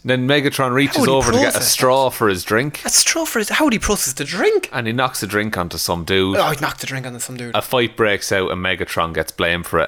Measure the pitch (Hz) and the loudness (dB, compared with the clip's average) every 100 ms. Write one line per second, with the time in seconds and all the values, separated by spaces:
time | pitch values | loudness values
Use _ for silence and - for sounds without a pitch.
0 | 123 127 127 143 139 139 131 127 139 320 | -2 0 2 2 2 0 0 2 2 2
1 | 240 135 127 233 269 - 107 - 127 131 | 4 4 4 2 2 2 0 2 4 4
2 | 127 - 110 92 - 110 147 - - - | 2 2 0 0 0 0 0 -4 -2 0
3 | - 330 320 240 208 - 302 220 - 202 | 0 -2 -2 -2 -2 2 2 2 0 -2
4 | - - 143 180 403 427 - 131 113 120 | -2 -4 -6 0 2 2 -2 -4 -2 0
5 | 127 - 104 104 107 95 87 85 - 85 | 0 -2 -2 -2 -2 -2 -4 -4 -4 -4
6 | 82 95 95 98 92 151 151 - 131 135 | 0 2 2 2 0 0 -4 -6 -8 -8
7 | 127 120 - 127 120 107 - 127 117 - | -8 -10 -10 -10 -4 -4 0 0 0 2
8 | 110 98 - 98 92 90 92 92 90 - | 2 2 0 0 0 -2 -2 -2 -4 -2
9 | 82 82 80 - 87 85 80 82 | -2 -2 -4 -2 0 0 -2 -2